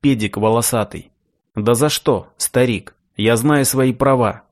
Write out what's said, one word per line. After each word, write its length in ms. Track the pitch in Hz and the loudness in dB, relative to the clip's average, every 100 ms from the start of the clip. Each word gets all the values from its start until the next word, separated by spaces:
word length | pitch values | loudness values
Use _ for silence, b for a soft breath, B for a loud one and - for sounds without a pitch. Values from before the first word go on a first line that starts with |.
педик 360 | 139 123 107 - | 0 0 -2 -2
волосатый». 720 | 107 113 113 117 104 - - _ _ _ _ | 0 0 0 -4 -4 -8 -18 _ _ _ _
«Да 200 | - 107 | -4 0
за 140 | 117 151 | 2 0
что, 400 | - - 110 - _ | 0 -2 -2 -4 _
старик? 580 | - - 127 107 - _ _ - | -4 0 0 -2 -8 _ _ -2
Я 200 | 107 113 | 0 2
знаю 280 | 135 147 | 2 2
свои 280 | 135 131 131 | 2 0 0
права». 500 | 120 135 131 110 - _ | 0 0 2 0 -4 _